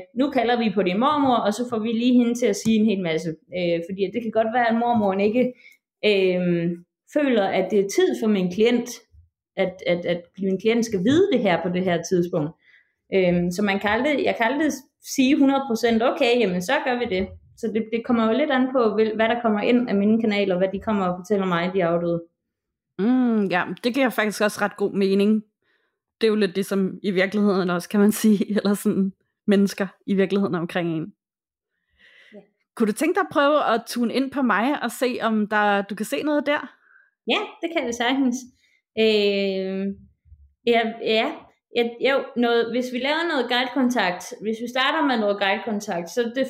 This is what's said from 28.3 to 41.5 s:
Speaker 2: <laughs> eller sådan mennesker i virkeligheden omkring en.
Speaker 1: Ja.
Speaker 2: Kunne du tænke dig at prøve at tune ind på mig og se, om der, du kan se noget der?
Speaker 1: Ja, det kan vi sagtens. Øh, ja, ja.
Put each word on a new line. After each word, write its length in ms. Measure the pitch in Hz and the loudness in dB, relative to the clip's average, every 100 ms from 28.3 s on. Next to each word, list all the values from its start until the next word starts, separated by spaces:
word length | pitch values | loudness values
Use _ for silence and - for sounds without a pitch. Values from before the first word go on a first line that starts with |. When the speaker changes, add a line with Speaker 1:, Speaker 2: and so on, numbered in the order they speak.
| 202 - | 2 2
Speaker 2:
<laughs> 80 | 208 | -2
eller 160 | 202 | 0
sådan 400 | 208 214 196 190 - _ _ - | 0 0 0 -2 -4 _ _ 0
mennesker 400 | 202 196 - 190 - - | 2 2 0 -8 -8 -2
i 60 | 190 | 0
virkeligheden 400 | 185 196 196 170 | 0 0 0 -2
omkring 420 | 170 185 170 160 | -4 -4 -4 -4
en. 160 | 175 - _ _ _ _ _ _ _ _ _ _ - | -8 -14 _ _ _ _ _ _ _ _ _ _ -20
Speaker 1:
Ja. 60 | 208 - _ _ - | -20 -20 _ _ -2
Speaker 2:
Kunne 120 | 220 | -2
du 60 | |
tænke 200 | - 311 381 | 0 0 0
dig 60 | |
at 100 | 370 | -2
prøve 420 | 311 285 302 - | 0 2 2 0
at 80 | 226 - | -2 -4
tune 260 | 240 233 | -4 -2
ind 180 | - 269 | -2 -4
på 100 | 269 | -2
mig 420 | 247 190 240 294 | 0 0 0 -2
og 80 | 240 | -6
se, 260 | - 254 240 | -4 -4 -2
om 260 | 226 220 208 | -2 -2 0
der, 340 | 214 208 202 | 0 2 0
du 140 | 196 202 | -2 -8
kan 100 | 214 | -6
se 180 | 277 | -4
noget 220 | 294 294 294 | -2 -2 -2
der? 260 | 294 262 _ _ _ _ _ - | -4 -6 _ _ _ _ _ -4
Speaker 1:
Ja, 120 | 349 415 - | -4 -4 -8
det 80 | 330 330 | -6 -4
kan 100 | 247 | -4
vi 60 | |
sagtens. 420 | 233 240 269 262 240 - _ _ _ _ - | -2 -2 0 0 -2 -8 _ _ _ _ 0
Øh, 840 | 220 214 202 202 196 190 190 190 196 196 - _ _ - - _ 233 | 2 4 2 0 -2 -2 -4 -4 -6 -8 -16 _ _ -20 -20 _ 0
ja, 140 | 233 220 208 | 2 0 -4
ja. 300 | - 220 262 - - | -2 0 0 -6 -16